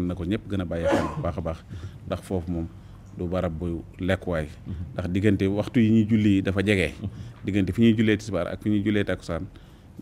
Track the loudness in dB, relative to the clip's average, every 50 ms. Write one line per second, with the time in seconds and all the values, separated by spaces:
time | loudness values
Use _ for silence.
0 | -2 -2 -4 -4 -2 -4 -4 -4 -4 -4 -4 -4 -4 -4 -4 -2 0 2 2 2
1 | 0 -2 -4 -4 -4 -4 -4 -4 -4 -6 -6 -8 -10 -14 -14 -12 -12 -12 -14 -12
2 | -8 -6 -6 -6 -4 -4 -4 -4 -2 -2 -4 -4 -4 -6 -8 -16 -18 -18 -20 -20
3 | -18 -16 -8 -6 -4 -2 -2 0 -2 -2 -4 -4 -4 -4 -4 -6 -8 -12 -10 -6
4 | 0 0 0 0 0 -2 -2 -2 -4 -4 -8 -14 -12 -10 -10 -10 -10 -8 -8 -6
5 | -4 -2 0 2 4 4 4 4 4 2 2 0 -2 0 2 4 4 6 6 6
6 | 6 6 4 4 6 6 6 4 4 2 0 2 2 4 4 4 2 0 -2 -6
7 | -10 -10 -10 -10 -14 -14 -14 -8 -6 -2 0 0 2 2 2 6 6 6 6 6
8 | 4 2 2 0 0 -4 -4 -4 -4 -4 -6 -4 -2 0 0 2 2 2 2 0
9 | 0 0 -2 -4 -4 -6 -6 -6 -6 -8 -14 -18 -20 -20 -20 -20 -20 -20 -10 -4